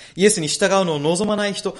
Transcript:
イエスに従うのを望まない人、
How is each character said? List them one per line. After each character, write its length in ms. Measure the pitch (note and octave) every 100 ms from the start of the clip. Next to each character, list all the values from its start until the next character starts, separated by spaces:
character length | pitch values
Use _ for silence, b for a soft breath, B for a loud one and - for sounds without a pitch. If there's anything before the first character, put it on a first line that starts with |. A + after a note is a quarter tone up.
| B -
イ 80 |
エ 60 | G3+
ス 100 | G3+
に 80 | -
従 200 | - G3
う 180 | G3 F3+
の 100 | D3
を 40 |
望 280 | D3 F3 G#3+
ま 80 | G#3
な 140 | G3+
い 40 |
人、 240 | G3 G3 -